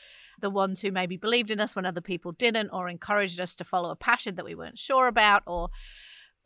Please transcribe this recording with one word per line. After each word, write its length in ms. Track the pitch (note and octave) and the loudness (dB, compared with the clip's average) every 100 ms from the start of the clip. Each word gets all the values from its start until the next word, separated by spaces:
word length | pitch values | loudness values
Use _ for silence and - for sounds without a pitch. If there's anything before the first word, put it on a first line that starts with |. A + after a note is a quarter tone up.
| - - - - | -20 -20 -20 -6
the 80 | G3+ | -2
ones 320 | G3 F#3+ F#3+ | 0 0 0
who 100 | G3+ | -2
maybe 280 | F#3+ F3+ F3+ | -2 -2 -2
believed 320 | G#3+ A#3+ A3 | 0 0 0
in 100 | G#3 | -2
us 160 | G#3+ - | -2 -2
when 80 | |
other 160 | F#3 E3+ | -4 -4
people 320 | E3+ F3 F3+ | -6 -6 -6
didn't, 380 | E3 A#3+ A3 G#3 | -2 0 0 -2
or 180 | F#3 F3+ | -6 -8
encouraged 500 | E3+ - G#3 F#3+ F3 | -8 -2 0 0 -4
us 140 | F3+ - | -8 -10
to 60 | |
follow 280 | F3 F#3 E3+ | -4 -2 -2
a 40 | |
passion 420 | D#3+ - - A3 F3+ | -2 0 0 0 -8
that 80 | E3 | -10
we 80 | |
weren't 240 | E3 E3 - | -10 -12 -8
sure 280 | - C4 B3+ | 0 4 4
about, 360 | A3 G#3 G3+ - | 6 8 6 4
or, 220 | F3 E3+ - - - - - - _ | -4 -6 -8 -16 -20 -20 -20 -20 _